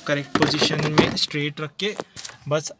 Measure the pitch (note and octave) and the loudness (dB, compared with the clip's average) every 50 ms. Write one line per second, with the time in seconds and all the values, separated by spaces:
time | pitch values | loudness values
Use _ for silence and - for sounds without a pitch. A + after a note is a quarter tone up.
0 | - - D3 C#3+ C#3 - - - D#3 C#3+ D3 D3+ - - D#3 D3+ D3+ D3+ D3+ D#3 | 0 -2 -2 -2 -2 -2 0 2 2 2 2 2 2 2 2 0 0 2 4 4
1 | D#3+ - - - - - - D3 C#3+ D3+ D3 - D3+ C#3+ - - F#3+ G#3 G3 - | 4 4 4 -2 -2 -2 -2 -2 -2 -2 -4 -6 -8 -8 -6 -6 -6 -4 -4 -6
2 | - - - - - - - - - C3+ D3 D#3+ D3+ - - | -8 -10 -10 -12 -12 -12 -12 -10 -4 0 0 0 0 -2 -6